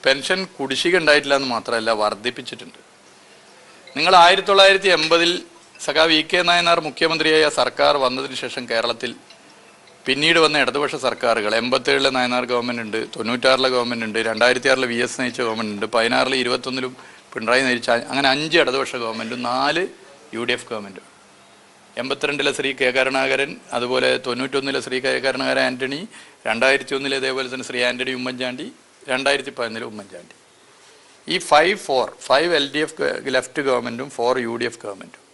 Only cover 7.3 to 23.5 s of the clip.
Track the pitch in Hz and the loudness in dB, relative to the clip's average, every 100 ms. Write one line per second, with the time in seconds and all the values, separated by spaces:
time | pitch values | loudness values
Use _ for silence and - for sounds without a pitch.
7.3 | 156 151 143 123 - 143 147 131 127 135 | 4 4 2 -2 2 2 4 0 -2 -6
8.3 | 127 127 131 120 113 120 117 120 117 - | -8 -8 -8 -4 -2 -2 -4 -8 -10 -20
9.3 | - - - - - - - - 135 156 | -20 -20 -20 -20 -20 -20 -10 -4 0 2
10.3 | 170 156 151 127 135 143 147 123 107 123 | 4 4 2 0 0 -4 -2 -4 -2 0
11.3 | 113 104 110 123 131 131 139 135 131 123 | 0 0 -2 0 0 2 2 2 0 0
12.3 | 123 123 123 123 120 110 110 - - 113 | -2 -2 -2 -2 -6 -6 -6 -8 -6 -4
13.3 | 123 131 131 131 127 120 120 113 110 113 | 0 2 4 2 2 -2 -4 -4 -2 -2
14.3 | 110 120 127 131 131 127 117 123 - 123 | 2 2 4 2 2 0 -2 -4 -4 -6
15.3 | 123 117 113 110 104 110 117 117 127 131 | -4 -4 -4 -6 -6 -2 0 2 2 0
16.3 | 135 123 127 131 131 127 127 - - - | 0 -2 -4 -6 -8 -8 -10 -20 -20 -14
17.3 | 127 113 127 135 123 120 120 117 131 139 | -8 0 2 2 -2 0 0 0 -2 0
18.3 | 135 156 165 131 135 127 127 117 113 113 | 0 0 2 2 0 -4 -6 -6 -6 -8
19.3 | 123 123 127 139 160 196 - - - - | -6 -4 -2 0 -2 -4 -10 -20 -20 -12
20.3 | 113 120 123 - 110 101 95 - - - | -8 -4 -4 -6 -10 -10 -18 -20 -20 -20
21.3 | - - - - - - - 127 139 143 | -20 -20 -20 -20 -20 -16 -10 -6 -4 -4
22.3 | 143 143 131 135 131 127 127 131 135 135 | -2 -2 -2 -4 0 0 2 0 0 0
23.3 | 135 139 | 0 -2